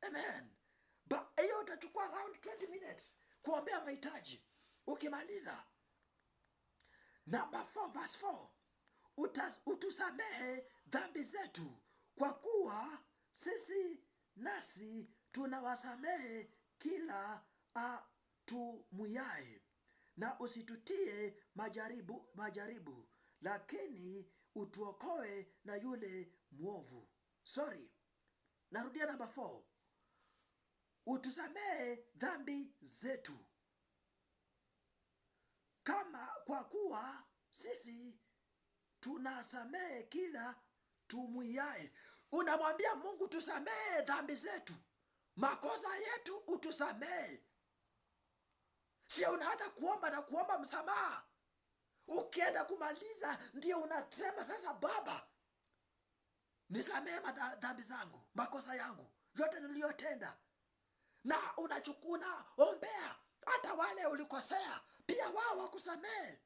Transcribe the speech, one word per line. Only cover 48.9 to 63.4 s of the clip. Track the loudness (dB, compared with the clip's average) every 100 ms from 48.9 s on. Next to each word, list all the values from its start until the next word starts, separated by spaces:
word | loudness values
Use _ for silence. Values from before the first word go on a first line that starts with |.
| _ 12
Sio | 12 12
unaanza | 4 2 0 -2
kuomba | 0 2 2 2
na | 0
kuomba | -2 0 2 2
msamaha. | 2 0 2 2 2 0 -8 _ _ _ _ _ _ _ -2
Ukienda | 0 0 4 4 4 0
kumaliza, | 0 -2 -2 -6 -4 -2 -2 -6
ndio | -4 0 2
unasema, | 2 -2 2 2 2 2 0
"Sasa | 2 -2
Baba, | 0 0 0 -2 -6 -8 _ _ _ -20 _ _ _ _ _ _ _ _ _ _
nisamehe | 4 4 4 -2 -2
madha-, | -2 -2 -4 -2
dhambi | -4 -2
zangu, | -4 -4 -8 -12 -10
makosa | -2 -2 0 0 0
yangu, | -4 -6 -14 _ _
yote | 2 2 2
niliyotenda." | -4 -2 0 0 -2 -2 -4 -8 _ _ _ _ _ _ _ _
Na | 2 2 2 -2
unachukua, | -2 -2 -4 -8 -4 -2 -2 -4 -6 8
unaombea | 8 8 -2 -2 -4 -6 -16 _